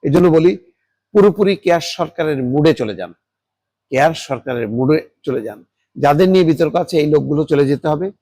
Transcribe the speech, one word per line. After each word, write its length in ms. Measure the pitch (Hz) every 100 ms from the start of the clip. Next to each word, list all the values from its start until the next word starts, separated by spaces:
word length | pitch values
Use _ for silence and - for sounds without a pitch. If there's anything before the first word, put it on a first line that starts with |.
এই 80 | 156
জন্য 140 | 151 180
বলি 240 | 160 165 196 _ _ _ _ _
পুরোপুরি 400 | 208 202 190 202 190
কেয়ার 280 | 190 170 160 -
সরকারের 440 | 160 - 156 143
মুডে 280 | 127 135 151
চলে 200 | 143 117 92
যান, 160 | 90 85 _ _ _ _ _ _ _
কেয়ার 220 | 131 151
সরকারের 540 | 165 - 131 135 123 110
মুডে 300 | 113 131 156 - _
চলে 180 | - 127
যান। 180 | 110 104 _ _ _ -
যাদের 320 | 139 147 185
নিয়ে 160 | 185 170
বিতর্ক 260 | 156 160 165
আছে 200 | 165 165
এই 100 | 151
লোকগুলো 320 | 151 135 147
চলে 220 | 151 143 139
যেতে 220 | 139 160
হবে 200 | 151 190 -